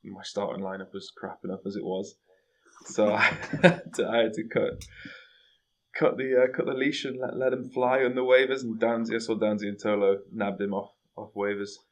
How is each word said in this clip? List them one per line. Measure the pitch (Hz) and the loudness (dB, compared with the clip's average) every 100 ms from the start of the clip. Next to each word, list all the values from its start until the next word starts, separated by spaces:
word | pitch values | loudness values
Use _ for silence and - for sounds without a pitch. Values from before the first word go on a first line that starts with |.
my | 80 98 | -14 -14
starting | - - 101 95 95 | -8 -6 -4 -4 -8
lineup | 95 95 | -8 -10
was | 98 95 - | -14 -16 -14
crap | 95 - - | -14 -10 -10
enough | 95 98 | -8 -8
as | 98 | -8
it | 95 | -6
was. | 95 98 - _ _ _ _ _ - - | -6 -6 -14 _ _ _ _ _ -20 -10
So | - 104 | 2 2
<laughs> | |
I | 104 - - - 151 | 4 2 0 -6 6
had | 180 170 - | 6 6 -6
to, | - 104 | -4 0
I | 113 | 2
had | 113 | 2
to | 107 110 | 0 -4
cut, | - - - - - - - - _ _ _ _ _ _ - | 0 0 -2 -14 -18 -20 -20 -20 _ _ _ _ _ _ 0
cut | 156 127 | 0 0
the, | 131 127 | 2 4
uh, | 127 127 | 4 2
cut | 127 | -4
the | |
leash | 135 139 147 135 | 0 0 -2 -6
and | 127 | -6
let, | 127 - | -6 -2
let | 131 | -2
him | 127 123 | -2 -4
fly | 131 127 131 | 0 2 4
on | 127 123 | 2 0
the | |
waivers. | 127 127 135 135 | 6 6 6 0
And | 123 110 | -2 0
Downsy, | 117 117 113 | 2 2 0
I | 113 | -2
saw | 110 107 | -2 0
Downsy | 107 104 104 | 0 0 -4
and | 101 | -4
Tolo | 107 104 98 98 - | 0 2 4 2 -2
nabbed | 110 101 95 | -4 -4 -2
him | 101 | -4
off, | 98 101 _ _ - | -4 -6 _ _ -16
off | 107 104 | -12 -4
waivers | 101 101 101 - _ | -4 -2 -6 -10 _